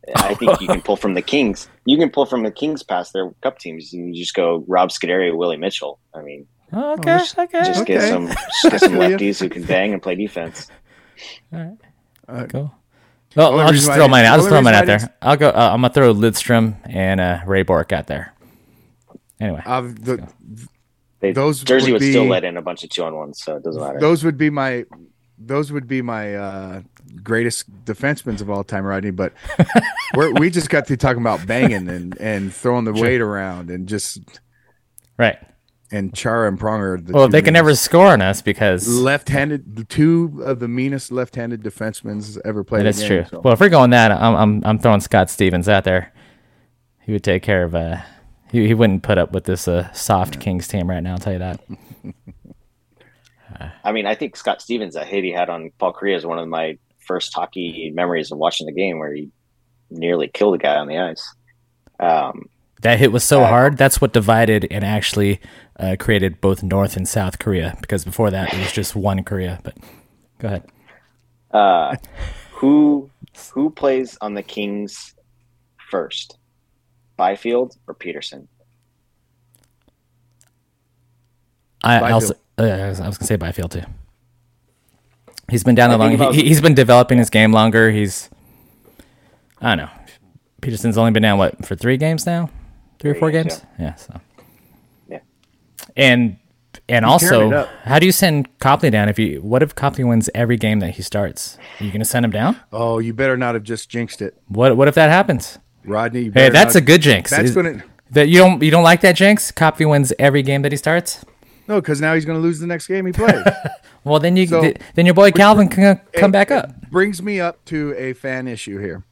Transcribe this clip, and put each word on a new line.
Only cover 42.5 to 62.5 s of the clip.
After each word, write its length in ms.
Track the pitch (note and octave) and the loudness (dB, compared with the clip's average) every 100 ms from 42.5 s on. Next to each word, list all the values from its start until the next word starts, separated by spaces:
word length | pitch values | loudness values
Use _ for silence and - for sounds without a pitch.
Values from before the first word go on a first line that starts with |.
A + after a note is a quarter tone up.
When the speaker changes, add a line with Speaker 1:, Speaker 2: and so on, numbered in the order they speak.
| G#2+ | -8
Speaker 3:
played 180 | G2 A2 G#2 | -4 0 0
Speaker 2:
That 100 | G2+ | 0
Speaker 3:
the 60 | |
Speaker 2:
is 60 | G#2 | 0
Speaker 3:
game, 140 | F#2+ | -2
Speaker 2:
true. 20 | E2+ | -2
Speaker 3:
so. 100 | - | -2
Speaker 2:
Well, 120 | B2+ | 2
if 60 | A#2 | 4
we're 100 | G3 | 6
going 220 | D#3+ B2 | 6 6
that, 200 | A#2+ A2+ | 6 4
I'm, 240 | G2+ A2+ F#2 | 4 2 2
I'm, 300 | G#2+ G#2 G#2+ | 2 0 0
I'm 140 | G#2+ | 0
throwing 200 | A#2+ G#2 | 2 0
Scott 300 | - G#2+ F#2 | 2 0 0
Stevens 380 | - G2 F2+ F2 | 0 0 0 0
out 160 | G2+ F#2+ | 0 2
there. 260 | F#2 F2+ _ _ _ _ _ _ _ _ _ | -2 -4 _ _ _ _ _ _ _ _ _
He 100 | - | -8
would 100 | G#2 | -6
take 200 | G2+ F#2 | -2 -2
care 200 | - F#2+ | 0 0
of, 100 | F2 E2+ | 0 -4
uh, 220 | E2 E2+ - _ _ _ _ | -6 -8 -12 _ _ _ _
he, 160 | A#2+ G#2+ | 0 2
he 60 | |
wouldn't 300 | A2+ A2+ F#2+ | 4 2 0
put 140 | - G2 | 0 0
up 140 | E2 | 0
with 140 | F#2 - | -4 -4
this, 220 | F2 - | -4 -2
uh, 240 | F2 E2+ | -4 -4
soft 420 | - - G2+ F2 C#2 | -10 -2 0 0 -6
Speaker 3:
Yeah. 60 | |
Speaker 2:
Kings 260 | - F2+ - | -6 -6 -6
team 220 | G#2 F2 | -6 -4
right 120 | F2+ | -6
now, 120 | F2 | -6
I'll 40 | F2+ | -8
tell 140 | G#2 | -6
you 60 | F#2 | -8
that. 220 | F#2 E2+ _ F#2 _ - | -8 -12 _ -20 _ -20
Speaker 3:
<laughs> 100 | G2+ - - - - - _ _ _ _ _ _ _ _ _ - D#2+ - G#2 | -20 -20 -20 -20 -20 -20 _ _ _ _ _ _ _ _ _ -18 -18 -8 -4
Speaker 1:
I 60 | |
mean, 120 | A2 G2+ | -4 -4
I 100 | G#2+ | -4
think 200 | C#3 - | -6 -6
Scott 260 | - - | -6 -6
Stevens, 340 | - A#2 G2 D#2 | -6 -6 -6 -10
that 120 | D#2 | -6
hit 160 | G2 | -6
he 80 | F#2 | -4
had 180 | F2 F2 | -4 -4
on 220 | E2+ E2 _ | -6 -12 _
Paul 160 | F#2 | -6
Kariya 240 | - G2 F#2 | -4 -4 -4
is 80 | E2 | -6
one 140 | E2+ | -8
of 80 | E2 | -8
my 280 | E2 D#2+ D#2 _ _ | -6 -8 -10 _ _
first 340 | - F#2 - | -8 -8 -8
hockey 580 | E2 E2+ F#2+ F2 D#2+ D#2+ | -10 -10 -8 -12 -10 -10
memories 380 | D#2 F2 E2+ D2+ | -6 -4 -4 -6
of 60 | D2+ | -4
watching 280 | D#2+ - D#2 | -4 -4 -10
the 80 | |
game 240 | D2+ F#2+ E2 | -6 -6 -6
where 140 | D2+ | -10
he 160 | D2 C#2+ _ _ _ _ _ _ | -12 -14 _ _ _ _ _ _
nearly 360 | E2+ E2+ F2 C#2+ | -8 -4 -2 -4
killed 280 | - G#2 F2 | -2 0 0
a 20 | |
guy 180 | D2+ D2 | -2 -2
on 120 | D2 | -4
the 100 | D#2+ | -8
ice. 380 | F2+ D#2+ - _ _ _ _ _ _ _ | -8 -10 -20 _ _ _ _ _ _ _
Um, 500 | F2 D#2 C2+ - - | -2 -2 -4 -10 -20